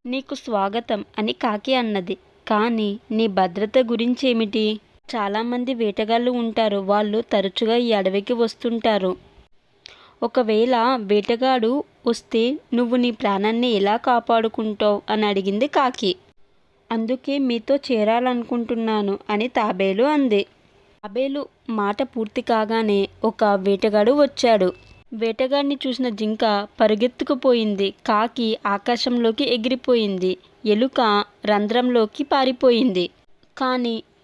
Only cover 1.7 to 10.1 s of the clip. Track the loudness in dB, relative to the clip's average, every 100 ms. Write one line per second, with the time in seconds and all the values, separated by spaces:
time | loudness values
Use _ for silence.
1.7 | 0 0 -2 -4 -8 _ _ -2 0 2
2.7 | 0 -2 -4 -4 -2 0 2 0 0 0
3.7 | 2 2 0 0 0 0 0 0 0 0
4.7 | -2 _ _ -10 -6 -4 -2 -4 -4 -4
5.7 | -2 -2 -2 0 0 0 -2 -2 0 0
6.7 | 0 0 0 0 -2 -2 -2 -2 -2 0
7.7 | 0 2 0 0 -2 -2 0 -2 -2 -4
8.7 | -2 0 0 0 -4 -10 _ _ _ _
9.7 | _ -20 -20 -20